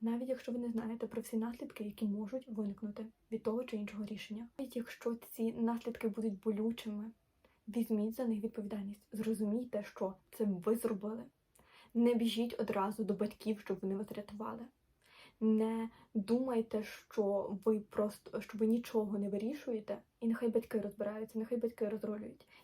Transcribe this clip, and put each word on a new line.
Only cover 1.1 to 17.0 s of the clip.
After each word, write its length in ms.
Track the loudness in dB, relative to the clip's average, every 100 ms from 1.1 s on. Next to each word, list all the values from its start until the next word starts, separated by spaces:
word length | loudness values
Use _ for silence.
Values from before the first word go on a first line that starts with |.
| -4
всі 160 | -2 0
наслідки, 460 | 0 -2 -8 -6
які 220 | -6 -2 0
можуть 420 | 0 -2 -6 -4
виникнути 580 | -2 -2 -2 -6 -6 -10 -12 _
від 120 | -2
того 200 | 0 0
чи 140 | 0 -4
іншого 280 | -4 -4 -6
рішення. 420 | -6 -6 -8 -8 -8
Навіть 160 | -6 -4
якщо 400 | -6 -4 -4 -4
ці 380 | -6 -2 0
наслідки 540 | 4 2 2 -2 -2 0
будуть 320 | 2 0 0
болючими, 720 | 0 2 2 0 -4 -4 -6 -10 _ _ _ _ -4
візьміть 480 | 0 2 4 2 0
за 100 | 0
них 180 | 2
відповідальність. 640 | 0 -4 -4 -4 -4 -8 _
Зрозумійте, 720 | -2 0 2 2 2 0 -2
що 300 | -4 -2 -4 -4 _
це 140 | 0 2
ви 300 | 2 2 2
зробили. 480 | 2 0 -2 -6 -10 _ _ _ -20 -20 -2 4
Не 180 | 6
біжіть 420 | 6 4 2 0 0
одразу 440 | 0 2 2 0
до 100 | 0
батьків, 460 | 2 0 -2 -2 -2
щоб 180 | -2 -2
вони 140 | 0 -2
вас 160 | -4
рятували. 540 | -6 -8 -8 -6 -6 -10 -18 _ _ _ -20 -20 _
Не 500 | 4 6 4 0 -4 -8 -4
думайте, 680 | -2 2 2 4 2 2 -2
що 720 | -4 -8